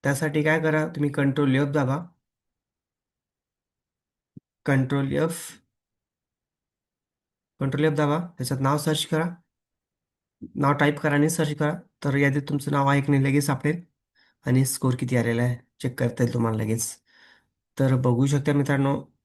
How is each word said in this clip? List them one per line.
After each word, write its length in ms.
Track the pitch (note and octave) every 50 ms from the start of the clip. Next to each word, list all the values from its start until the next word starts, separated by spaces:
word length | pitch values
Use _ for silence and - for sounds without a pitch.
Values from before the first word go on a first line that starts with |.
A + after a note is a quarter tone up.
| -
त्यासाठी 380 | C#3 C#3 C3+ D#3+ D3+ C#3+ D#3 D3
काय 160 | D#3 D#3 D#3+
करा, 220 | D#3+ D#3+ D3+ D#3 D#3 D#3+
तुम्ही 220 | F3 D3 C#3+ D3
कंट्रोल 440 | C#3 - C#3 C#3 C3 D3 D3 C3+ C3
एफ 120 | C3+ D3 C#3+ C#3
दाबा, 220 | D#3 C#3 B2+ C3+ D3+ F3 - _ _ _ _ _ _ _ _ _ _ _ _ _ _ _ _ _ _ _ _ _ _ _ _ _ _ _ _ _ _ _ _ _ _ _ _ _ _ _ _ _ _ _ _ _ - _ _ _ _ _
कंट्रोल 460 | - C#3 C3+ C3 C3 C#3+ C#3 C#3 C3+ C#3
एफ, 260 | C#3+ D#3 E3 F3 - - - - - _ _ _ _ _ _ _ _ _ _ _ _ _ _ _ _ _ _ _ _ _ _ _ _ _ _ _ _ _ _ _ _ _ _ _ _ _ _ _ _
कंट्रोल 260 | C#3+ C3+ B2+ C#3 D3+
एफ 80 | D#3 D3+
दाबा, 260 | C#3+ D3+ C#3+ D3 D#3+ F3 - - -
त्याच्यात 220 | C3 B2 C#3+ C3
नाव 160 | C3+ C3+ C#3+ D3+
सर्च 280 | D3+ D#3+ D#3 D3 -
करा, 200 | - - D#3 E3 F3 F3 - _ _ _ _ _ _ _ _ _ _ _ _ _ _ _ _ _ _ _ _ - - _
नाव 180 | - C#3+ C#3 C#3+ C#3+
टाईप 200 | D3 D3 D3 D3
करा 160 | - D3+ C#3+
आणि 140 | C#3+ D3 D#3+
सर्च 260 | E3 - D#3+ D3 D3+ D3+
करा, 160 | D#3 D3 D#3 E3+ - _ _ _ -
तर 120 | C#3+ C3+ C#3
यादीत 240 | C#3+ C#3 C3+ D3 C#3 -
तुमचं 220 | C#3+ C#3+ C#3 -
नाव 160 | C#3+ C#3 C#3 C#3
आहे 120 | C#3 C#3+
की 100 | C#3 C#3+
नाही 120 | C#3+ C3+ C3+
लगेच 220 | C#3 C3+ D3 C#3+
सापडेल 360 | D3+ C#3 B2+ - D3 D#3+ F3 - _ _ _ _ _ _ _ _ _ _ _ _
आणि 200 | - B2 C3 C3+
स्कोअर 300 | C3 - - - C3 B2
किती 220 | B2 B2+ A#2+ B2 A#2+
आलेला 260 | A2+ A#2 A#2 A#2 A#2+
आहे 140 | B2 A#2+ A#2+ - _ _ _
चेक 160 | - C3 B2+ -
करता 240 | B2+ A#2+ - - B2
येईल 100 | A2+ -
तुम्हाला 240 | A#2+ A#2 A2+ A2 A2
लगेच. 300 | A2 A2 A2+ A2+ - - - _ _ _ _ _ - _ _ _ _ _ _ _ _ _ _ -
तर 180 | C#3 C3 C3 B2+
बघू 240 | B2+ B2+ A#2+ A#2 C3+ C#3
शकता 260 | C#3+ C#3+ C#3 D3+ C#3+
मित्रांनो 420 | C#3+ C#3 C#3 C#3+ C3+ C#3 C#3 C#3 - - _ _ _